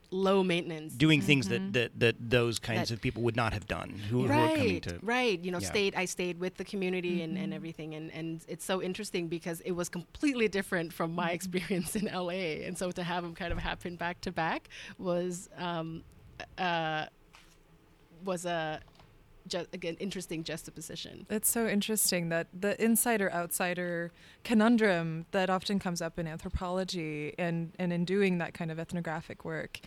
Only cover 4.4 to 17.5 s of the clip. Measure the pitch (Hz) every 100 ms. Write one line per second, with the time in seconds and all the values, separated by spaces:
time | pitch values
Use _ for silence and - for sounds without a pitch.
4.4 | 320 311 247 175 - 87 190 247 247 185
5.4 | 180 175 190 214 196 196 185 - 180 170
6.4 | 180 - 190 202 185 185 175 180 165 185
7.4 | - - 165 165 156 156 160 - 165 160
8.4 | - 165 - 190 180 185 208 190 170 170
9.4 | 180 165 - 175 170 180 165 - 302 247
10.4 | 220 196 196 185 165 - 165 170 175 175
11.4 | 190 180 180 185 180 220 202 185 180 180
12.4 | 180 151 - 180 180 180 175 180 175 170
13.4 | 175 170 165 170 180 175 170 175 - 175
14.4 | 165 254 - - - 196 185 175 180 175
15.4 | 190 - 180 170 165 165 - - - -
16.4 | - - 185 170 160 156 151 - - -
17.4 | -